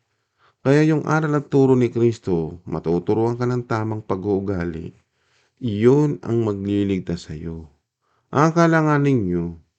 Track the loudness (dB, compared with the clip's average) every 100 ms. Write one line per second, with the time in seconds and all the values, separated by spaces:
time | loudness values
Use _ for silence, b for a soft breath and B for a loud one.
0 | _ _ _ _ _ _ 2 4 4 2
1 | 0 -2 0 -2 0 2 4 4 2 2
2 | 0 0 -2 -2 -2 -8 -8 -6 -2 -2
3 | 0 0 0 -2 -2 -2 -4 -4 -4 -6
4 | -6 -6 -2 -2 -2 -4 -4 -8 -12 -16
5 | _ _ _ _ _ _ -6 2 4 4
6 | 2 -2 -4 -2 -2 -2 -2 -2 0 -2
7 | -4 -8 -8 -12 -10 -12 -16 _ _ _
8 | _ _ _ 0 2 4 2 2 2 2
9 | 2 0 0 -2 -4 -8 _